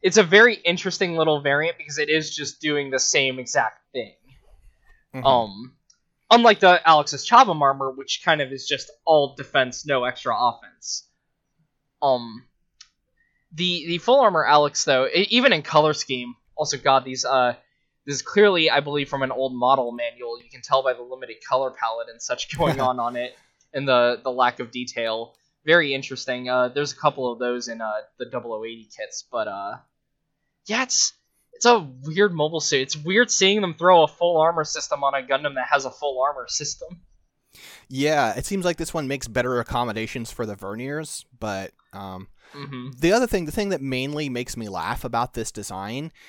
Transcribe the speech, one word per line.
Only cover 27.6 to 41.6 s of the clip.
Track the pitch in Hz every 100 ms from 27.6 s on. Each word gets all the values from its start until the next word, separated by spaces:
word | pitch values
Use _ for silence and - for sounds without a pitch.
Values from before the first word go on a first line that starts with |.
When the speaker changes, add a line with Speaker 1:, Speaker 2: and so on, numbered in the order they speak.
| 120
Speaker 1:
in, | 113
uh, | 110 107 - _
the | 117
double | 127 117
oh | 110
eighty | 113 117 107 -
kits, | 104 - -
but, | 120 104
uh, | 98 101 117 _ _ _ _ _ _ _ _ -
yeah, | 220
it's, | 262 - - - _ _ _
it's | - 240
a | 233
weird | 147 127 143 160 208
mobile | 165 151 165
suit. | - 139
It's | 131 156
weird | 151 196 240
seeing | - 190 214
them | 190
throw | 156 175 175
a | 151
full | - 175 165
armor | 160 160
system | 156 156 - 143
on | 139
a | 139 127
Gundam | 139 147
that | 135 123
has | 143
a | 135
full | - 147 131
armor | 139 135 113
system. | - 147 - 165 175 _ _ _ _ _ - - - _
Speaker 2:
Yeah, | 131 143 151 120
it | 107 -
seems | 196
like | 180 160
this | 160
one | 165 135
makes | 139 117
better | 117 120 123
accommodations | 113 123 120 107 110 127 113
for | - 110
the | 98
verniers, | 95 110 131 147 156 - - 123
but, | 107 98